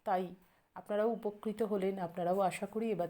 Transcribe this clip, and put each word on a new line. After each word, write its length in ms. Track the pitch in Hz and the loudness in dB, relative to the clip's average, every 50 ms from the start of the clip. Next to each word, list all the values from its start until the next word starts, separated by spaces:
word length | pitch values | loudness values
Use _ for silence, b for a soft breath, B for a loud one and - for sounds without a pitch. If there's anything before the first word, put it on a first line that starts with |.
| - | -2
তাই 320 | 214 190 185 190 175 185 - b b b b b b b | 0 0 0 0 -2 -8 -14 b b b b b b b
আপনারাও 340 | 185 - - 208 208 214 233 | -12 -6 -2 2 2 2 2
উপকৃত 520 | 226 - - 208 208 - - 220 214 - | 2 0 -2 -4 -4 -4 -4 -4 -2 0
হলেন, 380 | 226 196 214 196 185 196 196 196 | 0 0 2 2 2 0 0 0
আপনারাও 400 | 175 165 165 180 170 175 185 196 | -4 -4 -2 0 0 2 4 4
আশা 260 | 196 175 - - 202 | 4 2 2 -2 -6
করি 260 | 196 - 220 233 226 | -4 -4 -2 0 0
এবার 160 | 202 170 175 | 0 0 -2